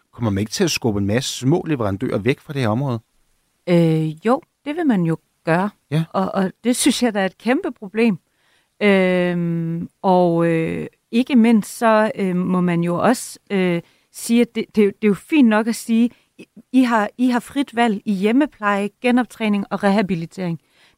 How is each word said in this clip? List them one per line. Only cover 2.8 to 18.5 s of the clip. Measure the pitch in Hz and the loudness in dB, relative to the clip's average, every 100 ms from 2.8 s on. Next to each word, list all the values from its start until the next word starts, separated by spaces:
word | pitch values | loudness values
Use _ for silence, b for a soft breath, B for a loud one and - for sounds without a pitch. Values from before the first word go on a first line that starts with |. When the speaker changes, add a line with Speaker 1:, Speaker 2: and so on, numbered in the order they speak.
| 143 113 - _ _ _ _ _ - | -2 -6 -10 _ _ _ _ _ 0
Speaker 2:
Øh, | 175 165 160 156 156 220 | 2 4 2 -2 -4 -2
jo, | 262 - _ | -2 -4 _
det | 277 311 | -10 -2
vil | 320 | 0
man | 202 | 2
jo | 165 160 _ _ | 0 -4 _ _
gøre. | - 165 208 - - | -2 -2 -2 -8 -6
Speaker 1:
Ja. | 147 165 | -4 -2
Speaker 2:
Og, | 196 190 | -4 -2
og | 196 190 - | -2 -4 -2
det | 233 247 | -4 0
synes | 294 - | 0 2
jeg, | 240 | 0
der | 202 | 0
er | 190 | -4
et | - | -4
kæmpe | 220 269 370 | -2 -2 -4
problem. | - 196 220 233 175 _ _ _ _ _ - | -8 -8 0 0 0 _ _ _ _ _ -2
Øhm, | 208 190 185 180 180 175 170 170 165 165 175 _ | 2 4 2 2 0 -2 -2 -4 -4 -6 -8 _
og, | 196 180 175 170 170 | 2 4 4 2 2
øh, | 165 165 165 151 _ _ | 0 -2 -6 -10 _ _
ikke | 233 262 262 | -2 2 4
mindst | 226 226 - - | 6 4 0 -2
så, | 226 214 214 | 2 2 2
øh, | - 190 180 | -2 -4 -2
må | 180 185 | -2 0
man | 175 170 | 0 0
jo | 170 175 | -2 0
også, | 202 254 - - - | 0 0 -4 -16 -6
øh, | 196 180 170 b b b | -2 0 -2 b b b
sige, | - - 233 | -12 0 2
at | 233 | 2
det, | 226 - | -2 -4
det, | - | 0
det | 202 - | 0 2
er | 214 | 0
jo | |
fint | 190 - 311 233 | -2 0 2 4
nok | 214 220 | 4 0
at | 226 | -4
sige, | - 226 240 b b - | -2 0 0 b b -20
"I, | - - - | -20 -20 -2
I | 254 | 2
har, | 247 233 208 - | 2 2 -2 -2
I | 254 | 0
har | 240 | 0
frit | - 277 285 220 | -4 -4 -2 0
valg | 240 202 | 0 0
i | - | -2
hjemmepleje, | 196 208 247 302 | -2 0 2 0